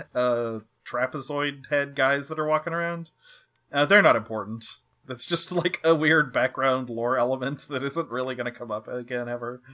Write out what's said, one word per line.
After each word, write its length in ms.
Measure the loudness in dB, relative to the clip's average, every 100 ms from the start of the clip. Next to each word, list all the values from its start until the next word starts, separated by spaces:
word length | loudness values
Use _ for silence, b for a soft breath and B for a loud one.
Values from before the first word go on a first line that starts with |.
| -6
uh, 460 | 0 2 2 0 -6 -12 _
trapezoid 840 | -8 -4 -2 -4 -4 -2 -2 -4 -2
head 240 | -2 0
guys 340 | 0 2 2 -2
that 100 | -4
are 60 | 0
walking 260 | 0 0
around, 380 | -4 -4 -6 -10 _ b b b b _
uh, 140 | 0
they're 180 | 6 8
not 140 | 8 6
important. 480 | 2 -6 -6 -8 -10 -14 _ _ -14
That's 200 | -10 -4
just, 260 | -2 0
like, 280 | 0 -2 0
a 100 | 2
weird 380 | 4 6 4 4
background 580 | 2 0 2 0 0 -2
lore 260 | -2 0 2
element 500 | 2 0 -4 -6 -6
that 140 | -4
isn't 280 | -4 -4 -4
really 240 | -4 -4
gonna 160 | -4 -6
come 200 | -8 -6
up 180 | -6 -6
again 400 | -10 -6 -6 -6
ever. 340 | -6 -8 -10 -16